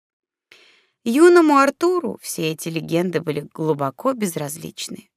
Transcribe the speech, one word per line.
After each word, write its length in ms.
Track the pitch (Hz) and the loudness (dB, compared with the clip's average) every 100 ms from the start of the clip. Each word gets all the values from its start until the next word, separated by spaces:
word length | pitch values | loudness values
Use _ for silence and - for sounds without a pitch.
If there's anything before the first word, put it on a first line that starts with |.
| _ _ _ _ _ _ _ _ _ _ | _ _ _ _ _ _ _ _ _ _
Юному 520 | 233 254 349 349 311 277 | -2 4 6 8 6 4
Артуру 600 | 277 - 359 359 247 - | 4 2 0 0 -4 -10
все 320 | - - 160 | -12 -6 -4
эти 160 | 160 - | -4 -6
легенды 520 | 165 156 165 185 160 | -8 -2 -2 0 -2
были 280 | 165 147 151 | -4 -8 -10
глубоко 580 | - 156 147 139 - 262 | -6 -2 -2 -4 -4 -4
безразличны. 1000 | 262 202 160 143 160 156 - - - _ | -2 -4 -4 -8 -10 -14 -14 -14 -14 _